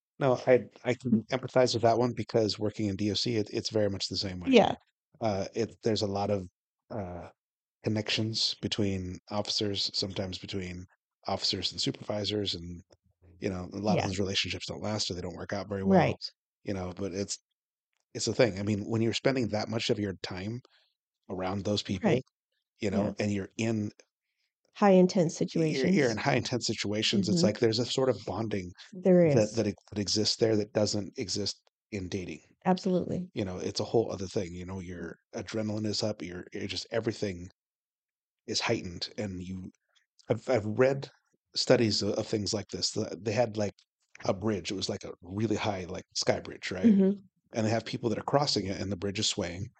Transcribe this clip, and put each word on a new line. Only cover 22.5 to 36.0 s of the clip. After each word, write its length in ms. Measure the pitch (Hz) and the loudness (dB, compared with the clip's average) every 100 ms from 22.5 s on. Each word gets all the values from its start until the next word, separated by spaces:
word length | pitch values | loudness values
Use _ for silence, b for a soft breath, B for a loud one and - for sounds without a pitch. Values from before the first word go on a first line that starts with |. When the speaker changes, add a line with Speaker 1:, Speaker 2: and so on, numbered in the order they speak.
| _ _ - | _ _ -6
Speaker 1:
you 120 | 104 | -2
know, 140 | 101 101 | 0 0
Speaker 2:
Yeah. 80 | 98 | 0
Speaker 1:
and 120 | 104 | 0
you're 160 | 101 95 - | 0 -4 -2
in 340 | 113 110 104 - - _ _ _ _ _ _ - | 0 0 -2 -8 -20 _ _ _ _ _ _ 2
Speaker 2:
High 160 | 202 | 6
intense 440 | 185 185 196 165 - 180 165 160 | 8 8 6 0 0 -2 0 0
Speaker 1:
you're, 140 | 143 131 | 2 2
you're 220 | 185 131 | 4 4
in 60 | 107 | 2
Speaker 2:
situations. 0 | |
Speaker 1:
high 180 | 143 135 | 2 2
intense 300 | - 123 - | 0 -2 -2
situations, 640 | 110 101 104 107 107 95 | -2 -2 0 2 2 2
it's 80 | 90 | 4
Speaker 2:
Mm-hmm. 60 | |
Speaker 1:
like 160 | 95 107 | 2 4
there's 200 | 117 110 | 2 2
a 60 | 123 | 0
sort 240 | - 104 | 0 2
of 140 | - - | 0 -2
bonding 460 | 95 113 104 90 - b | -4 -2 -4 -6 -12 b
Speaker 2:
There 340 | 185 185 180 165 | -2 6 8 8
Speaker 1:
that, 160 | 127 107 | 6 4
Speaker 2:
is. 60 | 113 | 2
Speaker 1:
that 120 | 104 | 0
e-, 80 | 95 - | -2 -6
that 80 | 104 | -4
exists 380 | 92 101 104 - | -2 0 0 2
there 180 | - 104 | 4 4
that 160 | 104 | 2
doesn't 400 | - 104 107 98 - | 2 2 0 -4 -6
exist 440 | 101 104 98 - _ _ _ | -6 -2 -4 -6 _ _ _
in 180 | 104 90 | -8 -4
dating. 320 | 98 90 76 _ _ - | -6 -6 -10 _ _ 0
Speaker 2:
Absolutely. 640 | 185 190 180 - 180 180 | 0 2 0 0 -4 -6
Speaker 1:
You 120 | 135 95 | -4 -4
know, 120 | 90 | -4
it's 220 | 92 - | -4 -4
a 60 | 107 | 0
whole 260 | 120 107 | 0 0
other 160 | 90 95 | -4 -4
thing, 260 | 110 87 90 | -4 -6 -8
you 100 | 90 | -8
know, 140 | 95 | -8
Speaker 2:
Mm. 60 | 87 | -8
Speaker 1:
your 300 | 90 85 - _ - | -10 -10 -12 _ -12
adrenaline 500 | 101 110 107 107 107 | -8 -4 -4 -2 -2
is 160 | 101 | -2